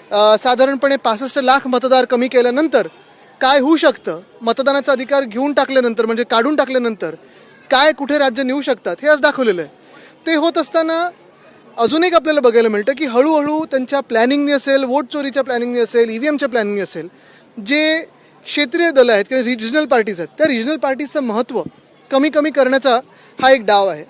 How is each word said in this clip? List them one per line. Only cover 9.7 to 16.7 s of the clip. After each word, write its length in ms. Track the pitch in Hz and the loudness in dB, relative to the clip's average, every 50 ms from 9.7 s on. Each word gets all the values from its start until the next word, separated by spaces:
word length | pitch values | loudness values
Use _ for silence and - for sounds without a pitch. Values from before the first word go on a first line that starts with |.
| - _ - - - - - - - _ - | -14 _ -20 -20 -20 -20 -20 -20 -20 _ -4
ते 80 | 320 330 | -2 0
होत 220 | 302 302 330 339 | 0 0 0 0
असताना 520 | 339 302 - - 330 320 320 330 330 349 349 - _ - _ _ _ - - - - _ - - | -2 -4 0 -2 -2 0 0 -2 -2 -4 -6 -8 _ -20 _ _ _ -20 -20 -20 -20 _ -12 -4
अजून 260 | - 233 214 285 320 349 | -2 -2 0 2 2 2
एक 100 | 370 339 | 2 2
आपल्याला 260 | 320 - 311 302 294 | 2 2 2 2 2
बघायला 300 | 247 240 214 233 226 220 | 4 4 4 4 2 2
मिळतं 240 | 208 202 208 240 269 | 0 -2 -2 -2 -2
की 80 | 254 311 | -2 -4
हळूहळू 600 | 254 226 240 277 320 320 302 285 294 302 311 320 | 0 2 2 2 2 2 2 0 0 -2 -4 -4
त्यांच्या 340 | 311 277 262 254 - 277 277 | -2 -4 -4 -2 -2 -4 -4
प्लॅनिंगने 520 | 262 - 233 220 226 254 285 285 285 285 | -4 -2 0 0 2 2 0 0 0 0
असेल, 320 | 285 262 - 277 269 269 269 | -2 -2 0 0 0 0 0
वोट 220 | 240 254 285 294 - | -2 -2 -2 -4 -4
चोरीच्या 320 | - 294 277 277 226 277 262 | -6 -8 -6 -4 -4 -4 -4
प्लॅनिंगने 360 | 269 247 233 240 240 240 240 | -2 -4 -4 -4 -4 -2 -2
असेल, 300 | 226 - - 233 233 226 | -2 0 2 0 0 0
ईव्हीएमच्या 400 | 220 226 269 302 302 262 285 240 | -2 -4 -2 -2 -2 -2 -4 -2
प्लॅनिंगने 320 | 233 233 208 208 | -2 -2 -2 -2